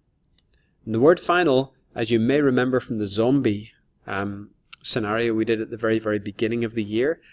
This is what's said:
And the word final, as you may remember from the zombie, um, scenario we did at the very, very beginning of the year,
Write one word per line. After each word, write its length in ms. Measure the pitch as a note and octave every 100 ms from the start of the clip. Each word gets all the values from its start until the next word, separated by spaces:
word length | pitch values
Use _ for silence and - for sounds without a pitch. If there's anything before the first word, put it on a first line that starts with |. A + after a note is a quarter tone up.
| _ _ _ _ _ _ _ _
And 100 | A2+
the 60 | A2+
word 180 | C#3+ F3
final, 560 | - F3 E3+ C3 C3+ _ _
as 200 | A#2 A2+
you 80 | A#2
may 200 | A#2 D3
remember 380 | C#3 B2+ B2+ B2+
from 200 | - A2
the 80 | G2+
zombie, 640 | G2 A#2 C#3 A#2+ G#2 A2 _ _ _ -
um, 440 | G2 G2+ G2+ G#2 _ _ -
scenario 540 | - B2 G#2 A2+ A#2
we 100 | A2
did 160 | A2+ A2
at 100 | A2
the 60 | A2
very, 220 | A2+ A2+
very 220 | A2 G#2
beginning 420 | G2+ - A2+ A#2
of 120 | A2+
the 100 | A#2
year, 360 | G#2 A2 C#3+ E3 _